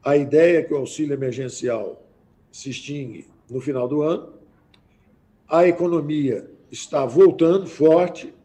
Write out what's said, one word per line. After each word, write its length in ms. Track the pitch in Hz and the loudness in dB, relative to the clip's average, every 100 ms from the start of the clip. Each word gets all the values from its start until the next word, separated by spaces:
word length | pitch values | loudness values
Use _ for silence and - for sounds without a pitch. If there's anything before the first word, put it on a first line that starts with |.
a 140 | 139 147 | 2 0
ideia 440 | 131 151 170 165 | 4 4 4 4
é 20 | |
que 100 | 165 | 0
o 60 | 143 | -4
auxílio 340 | 123 - 151 | -6 -6 -4
emergencial 880 | 139 131 117 127 - 123 113 98 - _ _ _ _ _ | -4 -4 -6 -10 -6 -6 -4 -8 -14 _ _ _ _ _
se 200 | - 135 | -18 -14
extingue 560 | 123 - 143 123 - - _ _ | -14 -12 -12 -12 -16 -20 _ _
no 100 | 127 | -8
final 260 | 143 143 143 | -6 -4 -2
do 140 | 147 | -2
ano, 400 | 151 170 - - _ _ _ _ _ _ _ _ _ _ _ | -2 -2 -8 -20 _ _ _ _ _ _ _ _ _ _ _
a 200 | 160 175 | 4 4
economia 840 | 170 180 165 147 151 135 101 - - _ | 2 -2 -2 -2 -4 -2 -4 -8 -20 _
está 340 | - - 147 | -18 -6 -4
voltando 600 | 131 139 190 160 165 190 175 | 0 6 6 6 2 2 -2
forte 680 | - 156 165 180 - - - | 2 4 6 2 -4 -18 -20